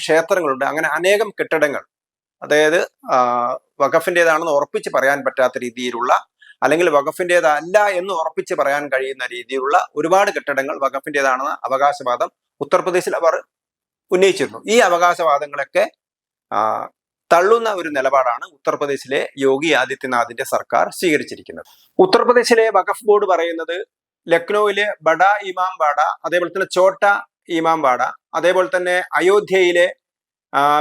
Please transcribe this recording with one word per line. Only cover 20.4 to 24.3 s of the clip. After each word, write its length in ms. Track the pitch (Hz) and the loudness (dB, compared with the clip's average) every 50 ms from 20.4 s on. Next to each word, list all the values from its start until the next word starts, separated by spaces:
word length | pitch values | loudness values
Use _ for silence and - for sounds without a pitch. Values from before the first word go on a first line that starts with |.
| 113 - - | -6 -4 -4
സർക്കാർ 320 | 117 - - - - 175 - - - | -6 -4 -2 -2 0 0 -2 -4 -4
സ്വീകരിച്ചിരിക്കുന്നത്. 680 | - 180 151 139 123 - - - 92 - 82 82 - - _ _ _ _ _ - 185 | -2 0 0 0 -2 -6 -12 -16 -16 -18 -18 -18 -20 -20 _ _ _ _ _ 2 4
ഉത്തർപ്രദേശിലെ 600 | 185 - 233 233 214 240 240 233 - 240 220 226 220 214 | 4 4 4 4 4 2 2 2 4 4 4 4 4 2
വഖഫ് 280 | 196 185 208 208 - - 214 | 0 0 -2 -4 -2 2 2
ബോർഡ് 180 | 202 208 196 190 185 | 4 4 4 2 0
പറയുന്നത് 420 | 165 165 170 170 165 165 160 170 185 - - _ _ _ _ _ _ _ 175 | 0 0 -2 -6 -8 -8 -8 -8 -8 -10 -12 _ _ _ _ _ _ _ 0